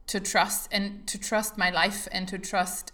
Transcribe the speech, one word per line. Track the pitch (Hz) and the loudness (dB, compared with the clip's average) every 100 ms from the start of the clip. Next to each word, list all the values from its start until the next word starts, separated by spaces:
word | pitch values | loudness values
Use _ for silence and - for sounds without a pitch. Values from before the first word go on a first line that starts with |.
| - | -4
to | 202 | -4
trust | 202 196 196 - - | 2 4 4 2 -2
and | 202 202 202 - | -2 -2 -4 -8
to | 202 | -6
trust | - 214 214 - | 0 0 0 2
my | 180 | 2
life | 170 190 202 - | 4 2 2 -6
and | 185 185 | -4 -4
to | 190 | -4
trust | - 196 185 - - | -2 0 0 -2 -6